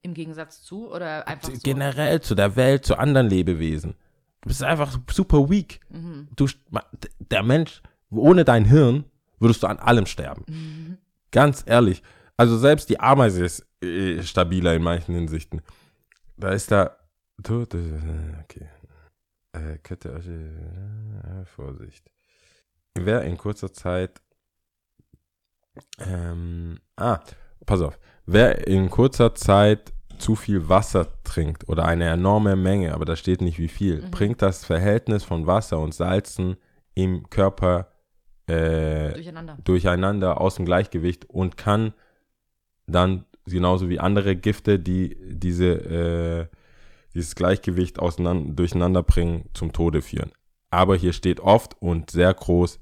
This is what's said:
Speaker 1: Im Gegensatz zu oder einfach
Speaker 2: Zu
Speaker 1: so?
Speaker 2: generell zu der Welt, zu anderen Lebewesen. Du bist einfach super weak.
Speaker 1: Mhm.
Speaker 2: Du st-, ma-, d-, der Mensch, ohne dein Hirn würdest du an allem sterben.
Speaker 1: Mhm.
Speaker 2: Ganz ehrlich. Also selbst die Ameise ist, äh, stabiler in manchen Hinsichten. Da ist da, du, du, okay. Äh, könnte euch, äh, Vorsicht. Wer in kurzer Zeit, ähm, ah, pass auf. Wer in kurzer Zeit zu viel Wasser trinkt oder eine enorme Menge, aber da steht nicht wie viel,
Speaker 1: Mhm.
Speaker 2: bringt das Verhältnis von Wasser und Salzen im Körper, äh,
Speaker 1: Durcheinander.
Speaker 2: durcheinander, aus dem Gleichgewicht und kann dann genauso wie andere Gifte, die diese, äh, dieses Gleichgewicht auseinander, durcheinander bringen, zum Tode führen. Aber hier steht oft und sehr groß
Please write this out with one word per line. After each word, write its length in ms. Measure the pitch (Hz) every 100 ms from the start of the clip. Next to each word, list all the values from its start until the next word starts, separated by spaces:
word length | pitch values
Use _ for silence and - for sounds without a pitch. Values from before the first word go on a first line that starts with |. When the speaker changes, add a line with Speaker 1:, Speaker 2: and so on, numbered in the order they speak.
Speaker 1:
Im 120 | 180
Gegensatz 480 | 165 160 156 156 -
zu 280 | - 190 233
oder 320 | - 170 156 -
einfach 180 | 147 -
Speaker 2:
Zu 80 | 131
Speaker 1:
so? 60 |
Speaker 2:
generell 560 | 139 135 139 131 151 160
zu 160 | - 101
der 220 | 101 101
Welt, 280 | 127 139 -
zu 120 | -
anderen 320 | 139 135 117
Lebewesen. 680 | 95 85 85 80 78 78 - _ _ _ _
Du 80 | -
bist 140 | 131
einfach 360 | 135 160 143 127 -
super 400 | - 190 151 139
weak. 300 | 202 - - _
Speaker 1:
Mhm. 400 | 165 170 151 147 123
Speaker 2:
Du 100 | 139
st-, 120 | - _
ma-, 140 | 110 -
d-, 180 | - 104 -
der 240 | - 104
Mensch, 380 | 107 143 160 - _ _ _
ohne 340 | 107 139 180
dein 220 | 147 117 107
Hirn 400 | 143 131 135 147 _ _ _
würdest 240 | 117 113
du 40 | 95
an 120 | 104
allem 280 | - 120 95
sterben. 360 | - 67 67 -
Speaker 1:
Mhm. 480 | 160 160 156 160 185 _ _ _
Speaker 2:
Ganz 320 | 127 147 135 -
ehrlich. 380 | 117 113 92 _ _ _ -
Also 220 | 120 113
selbst 320 | 135 151 -
die 100 | -
Ameise 460 | 113 139 117 90 87
ist, 200 | - - _
äh, 400 | 90 87 95 85
stabiler 500 | 87 - 87 92 85 82
in 80 |
manchen 320 | 85 85 80 87
Hinsichten. 460 | 82 80 - 80 - - _ _ _ _ - -
Da 140 | 95
ist 200 | 98 -
da, 280 | 104 90 _ _ _ _ _
du, 280 | - 113 120
du, 120 | 87 85 78 78 80 78 78
okay. 240 | 78 - 78 _ - _ _ _ _ _ _
Äh, 260 | 82 78 78
könnte 340 | - 90 -
euch, 140 | 78 87
äh, 1160 | 82 80 80 78 90 98 107 107 104 90 92 92
Vorsicht. 640 | - 67 67 - _ _ _ _ _ _ _ _ _ _ -
Wer 280 | 92 113
in 140 | 76 87
kurzer 360 | 104 104 95
Zeit, 480 | - 90 90 92 _ _ _ _ _ _ _ _ _ _ _ _ _ _ _ _ - _ -
ähm, 800 | 95 90 87 85 85 85 85 82 _ -
ah, 220 | 117 104 - - - - -
pass 160 | 98
auf. 180 | 78 - _ _ -
Wer 420 | 95 123 - -
in 220 | 95 92
kurzer 460 | - 131 - 117 -
Zeit 580 | - 98 104 107 - - - -
zu 180 | - 113
viel 340 | - 101 80
Wasser 380 | 92 104 98 82 -
trinkt 440 | - - 76 76 -
oder 180 | 80 82
eine 200 | 85 85
enorme 460 | 82 92 107 104 95
Menge, 380 | 92 98 87
aber 120 | 76 78
da 100 | 82
steht 260 | - 92
nicht 160 | 90 80
wie 100 | 82
viel, 340 | - 98 78
Speaker 1:
Mhm. 100 | 185
Speaker 2:
bringt 300 | - 101 -
das 240 | 98 92 -
Verhältnis 580 | 82 95 110 - 107
von 240 | - 82 80
Wasser 320 | 95 - 80
und 140 | 78
Salzen 640 | - 87 92 - - 92 92 _ _ _
im 360 | - 92 92 -
Körper, 580 | - 98 - 92 90 95 _ _ _ _ _ -
äh, 680 | 82 80 80 78 78 76
Speaker 1:
Durcheinander. 440 | 73 - - 165 -
Speaker 2:
durcheinander, 760 | - 90 90 87 95 101 92 85
aus 140 | 95 -
dem 100 | 87
Gleichgewicht 600 | 90 98 87 87 82 -
und 280 | 82 92 -
kann 360 | - 104 110 - _ _ _ _ _ _ _ _ -
dann 400 | 87 92 92 - _ -
genauso 440 | 90 90 92 90
wie 100 | 87
andere 360 | 92 101 101 90
Gifte, 420 | 107 98 - 101
die 380 | 87 92 90 - -
diese, 360 | 80 87 87 90
äh, 760 | 85 - 85 85 85 85 85 82 _ _ - - - _ 87
dieses 200 | 80 -
Gleichgewicht 640 | 90 95 - 90 90 -
auseinander, 540 | 87 82 87 90 73
durcheinander 500 | 76 87 90 87 92
bringen, 460 | 87 - 87 82 -
zum 200 | - 82
Tode 280 | - 85 78
führen. 300 | - - - _ _ _ _
Aber 260 | 87 92 95
hier 180 | 87
steht 260 | 82 92 85
oft 420 | - 110 - -
und 300 | 87 82 78
sehr 220 | 85 90
groß 460 | 95 - 87 87 -